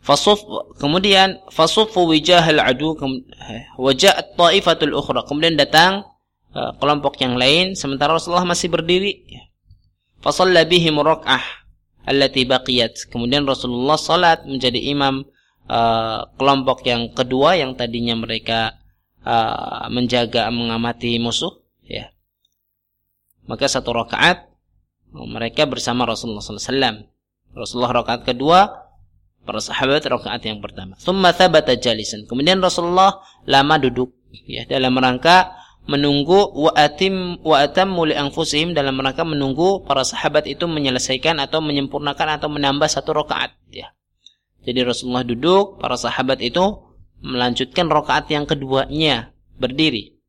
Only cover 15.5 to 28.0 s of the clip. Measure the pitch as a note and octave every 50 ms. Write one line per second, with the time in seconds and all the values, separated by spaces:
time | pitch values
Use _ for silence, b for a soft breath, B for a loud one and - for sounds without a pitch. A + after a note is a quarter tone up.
15.5 | _ _ _ - A#2+ A#2 A#2 A#2 A2+ A2+ A2+ A2+ A2+ - - - _ - C3 C#3
16.5 | C#3 C3+ B2+ C3+ B2 - - B2+ A#2+ A#2 A#2 A2+ - - B2+ B2 C3 C3 C#3 D#3+
17.5 | F#3+ E3+ C#3+ C3 B2+ B2+ B2 A#2 A#2 A#2+ A#2+ A#2 A#2 A2+ A2+ A2+ A#2 A2 - -
18.5 | A2+ A2+ A2+ A2+ - _ _ _ _ _ _ _ _ _ - B2 A#2+ A2+ A2 A2
19.5 | A2 - - - - A#2 A2+ A#2 A2+ B2 B2 A2+ B2 B2 A#2+ A2+ - A#2 A2 A2
20.5 | A#2+ A#2+ A#2 A#2 A2+ A#2 A#2 A#2 A#2 - - A#2+ A#2 A#2 A#2 A#2 A2+ - D#3 F#3
21.5 | - _ _ _ _ _ _ _ - G#2+ G#2 - _ _ _ _ _ _ _ _
22.5 | _ _ _ _ _ _ _ _ _ _ _ _ _ _ _ _ _ _ _ -
23.5 | A#2 A2 C3+ C3+ - C3 B2 B2 A#2 A#2 A2 - - G2+ C#3+ E3+ F3+ - - _
24.5 | _ _ _ _ _ _ _ _ _ _ _ _ - A2+ A#2+ A2+ A#2 A2+ A#2 A2+
25.5 | - - D3+ C#3 B2+ - - B2+ A#2+ B2 B2 A2+ A2 - - A#2 G#2+ G#2 G2 -
26.5 | A2 G2 - - B2 C3+ C3+ A#2+ G#2+ G#2+ G#2+ _ _ _ _ _ _ _ _ _
27.5 | - B2+ A#2 - - A#2+ B2 A#2+ B2 B2